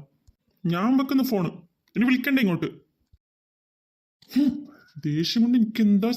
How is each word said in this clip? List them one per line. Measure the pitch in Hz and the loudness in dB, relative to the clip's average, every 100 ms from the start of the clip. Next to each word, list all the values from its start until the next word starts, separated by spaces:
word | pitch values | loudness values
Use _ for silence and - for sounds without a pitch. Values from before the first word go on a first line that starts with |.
| - _ _ _ _ _ | -12 _ _ _ _ _
ഞാൻ | 170 175 220 269 | -4 0 2 2
വെക്കുന്ന | 269 269 | 2 0
ഫോണ്, | 262 202 165 - - _ _ 208 | 0 -2 -2 -6 -18 _ _ -2
ഇനി | 247 | 0
വിളിക്കണ്ട | 254 285 269 | 0 0 0
ഇങ്ങോട്ട്. | 202 165 156 - _ _ _ _ _ _ _ _ _ _ _ _ _ _ - | 0 0 -4 -8 _ _ _ _ _ _ _ _ _ _ _ _ _ _ -6
ഹും, | 254 285 - - - _ 147 156 | -2 0 -2 -10 -20 _ -10 -6
ദേഷ്യം | 147 170 240 | -4 -2 0
കൊണ്ട് | 233 247 | 2 2
എനിക്ക് | 220 233 | 0 0
എന്താ | 214 202 226 | 2 2 0